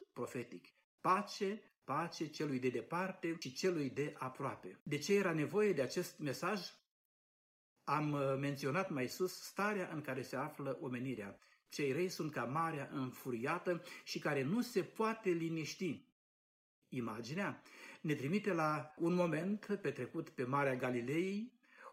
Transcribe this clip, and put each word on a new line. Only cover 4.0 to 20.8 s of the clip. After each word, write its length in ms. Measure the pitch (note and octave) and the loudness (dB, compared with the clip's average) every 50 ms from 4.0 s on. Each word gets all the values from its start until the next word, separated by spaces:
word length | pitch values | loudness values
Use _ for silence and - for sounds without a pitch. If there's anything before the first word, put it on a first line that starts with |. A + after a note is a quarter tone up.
| D3 D3+ - - | -2 -2 -2 -4
aproape.” 600 | C#3 B2+ - - C#3 B2+ G#2 - - F#2 F#2+ - - | -6 -6 -6 -4 -4 -4 -4 -6 -8 -12 -14 -12 -6
De 160 | - D3 C#3+ | -2 -2 0
ce 160 | C#3+ - G3+ | 2 4 4
era 180 | G3+ F#3+ F#3 E3 | 6 6 4 2
nevoie 400 | D#3 D3 C3 D#3 G#3 G#3+ G#3 F3+ | 2 2 2 4 4 4 4 4
de 100 | C#3+ B2+ | 4 2
acest 360 | A#2+ - F#3 F3 - - - | 2 0 -2 -2 -2 -4 -4
mesaj? 420 | D3+ C#3+ B2+ - - F3+ G#3+ F#3+ F3 - - - _ _ _ _ _ _ _ _ _ _ _ _ _ _ _ _ _ _ _ _ _ | -2 -2 -2 0 0 0 0 -2 -4 -6 -12 -16 _ _ _ _ _ _ _ _ _ _ _ _ _ _ _ _ _ _ _ _ _
Am, 280 | - C#3+ D3+ D3+ D3 C#3+ | 0 2 2 2 2 2
uh, 240 | C#3+ C3+ C3+ C3+ C3+ | 2 4 2 2 2
menționat 520 | C#3+ C#3+ C#3 C3 C#3+ C3+ D3 F#3 F#3+ F#3+ | 2 0 -2 0 0 0 0 0 0 0
mai 180 | E3 C3+ B2+ A2+ | 0 0 0 -2
sus 320 | - - F#3 F3+ - - | 0 0 0 0 -2 -4
starea 500 | - - - - G3+ G#3 G#3 F#3+ F3+ - E3 | -12 -8 -2 0 0 2 2 0 -2 -2 -4
în 80 | D3 | -6
care 220 | C#3+ - B2+ C3 A#2+ | -4 -4 -4 -4 -4
se 140 | - - | -4 -2
află 420 | B2+ C#3+ D3+ - - C#3+ C3+ C3 - | -2 -2 -4 -4 -4 -4 -4 -4 -4
omenirea. 580 | D#3 C3 B2 A#2+ B2+ C3+ B2 G#2+ G2+ G2 G2 - _ - - _ _ _ | -4 -4 -4 -2 -2 -2 -2 -4 -6 -8 -10 -14 _ -20 -20 _ _ _
Cei 240 | - - D3 C3+ B2+ | -4 0 0 2 2
răi 160 | D#3 F3+ F#3+ | 2 0 0
sunt 240 | - - D#3+ D3+ - | 0 -2 -4 -2 -2
ca 120 | C3+ A#2 | -2 -2
marea 440 | A#2 C3 D#3+ E3 D#3+ D#3+ C#3+ - - - | 0 0 0 0 0 0 -2 -4 -4 -4
înfuriată 880 | C#3+ C3 B2 - - - C3+ A#2+ A2+ A#2 C#3+ E3 F3+ - F#3 F3 F3 - - - - - | -2 -2 -4 -4 -6 -6 -4 -2 0 0 0 0 0 2 0 0 0 -2 -8 -14 -14 -10
și 140 | - - F#3 | -8 -6 -2
care 240 | - D#3+ C#3+ C#3 C3 | 0 0 2 2 2
nu 180 | C3 G3 B3 | 4 4 2
se 220 | A#3 - - F#3+ E3+ | 2 2 2 0 0
poate 480 | - - - A3+ A3 A3 A3 - F#3+ | 0 0 0 2 2 0 0 2 2
liniști. 720 | E3+ E3+ E3 E3 E3 D#3+ D3+ - - - G3 E3 A#2+ - - _ _ _ _ _ _ _ _ _ _ _ _ _ _ _ _ _ | 2 2 2 0 0 -2 -2 -4 -4 -2 -2 -2 -2 -4 -8 _ _ _ _ _ _ _ _ _ _ _ _ _ _ _ _ _
Imaginea 760 | - B2+ A#2 A2+ A2 A#2+ A#2 A#2 D#3 F#3+ G3+ E3+ B2 - - - - - - - - - | -4 -2 -2 -2 -2 -4 -6 -4 -2 -2 -2 -2 -4 -6 -10 -20 -20 -18 -18 -18 -12 -4
ne 140 | - D#3 D3 | -2 0 0
trimite 380 | C#3+ B2+ C#3+ F#3 G#3 G#3 G#3 F#3 | 0 2 2 0 2 2 2 2
la 420 | E3 D#3 D3+ D3+ D#3 C3+ - - | 4 4 4 2 2 -2 -4 -4
un 180 | - E3 E3+ F3+ | 0 2 4 6
moment 640 | F3+ F3 E3+ D3+ D#3 E3+ G3 G#3+ G#3 - - G#3 G3 - | 6 4 4 4 2 2 0 0 -2 -2 -2 -2 0 0
petrecut 460 | C#3+ - - B2 A#2+ - E3 D#3 - | 0 -2 -2 -4 -4 -4 -4 -6 -4
pe 160 | - - B2+ | -4 -4 0
Marea 320 | B2 C#3 C#3+ C#3+ C#3 C3 | 2 2 4 4 4 2
Galilei, 760 | B2+ | 2